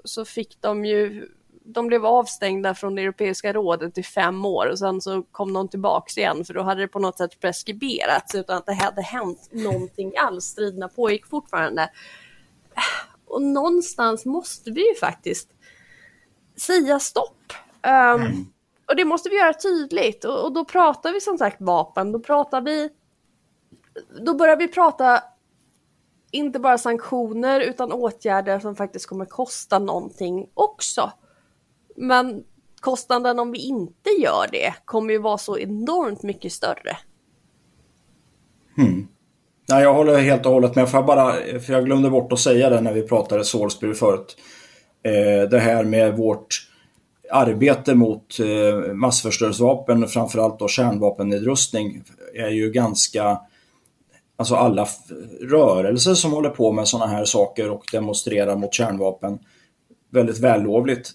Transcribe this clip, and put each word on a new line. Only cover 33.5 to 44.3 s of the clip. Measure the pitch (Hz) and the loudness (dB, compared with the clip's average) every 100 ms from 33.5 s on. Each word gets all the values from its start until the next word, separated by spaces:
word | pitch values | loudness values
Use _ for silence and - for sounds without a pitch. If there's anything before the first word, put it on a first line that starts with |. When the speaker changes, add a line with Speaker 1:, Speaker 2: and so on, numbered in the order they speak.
Speaker 1:
vi | 247 | -6
inte | 262 254 170 _ 392 392 | -6 -6 -6 _ 0 2
gör | 202 101 92 | 2 2 0
det | - - - | -2 -4 -6
kommer | - 226 220 | -6 -4 0
ju | 214 | -2
vara | 214 208 | -2 -4
så | - 202 | -4 -6
enormt | 190 208 240 349 294 403 | -6 -6 -2 -2 -2 -6
mycket | 202 196 175 | -8 -8 -10
större. | - - - - - - _ _ _ _ _ _ _ _ _ _ _ _ _ _ _ _ - | -6 -4 -4 -8 -12 -14 _ _ _ _ _ _ _ _ _ _ _ _ _ _ _ _ 2
Speaker 2:
Mm. | 120 90 104 _ _ _ _ _ - | 2 2 -6 _ _ _ _ _ 2
Ja, | 135 | 6
jag | 139 | 6
håller | 139 151 143 | 6 6 6
helt | 135 127 131 | 6 4 4
och | |
hållet | 127 123 | 4 4
med. | 131 127 | 4 4
Får | 135 | 4
jag | 143 | 4
bara, | 139 127 85 - 123 | 6 4 2 -4 -8
för | 120 | 0
jag | 131 | 0
glömde | 127 139 135 | 2 2 4
bort | 131 123 | 2 2
att | 123 | 0
säga | 143 120 131 | 4 4 6
det | 117 | 4
när | 113 | 2
vi | 110 | -2
pratade | 110 113 101 104 | 0 0 2 -2
Salisbury | 101 117 104 - 107 | 0 -2 -2 -4 -6
förut. | 107 110 95 - | 0 2 2 -2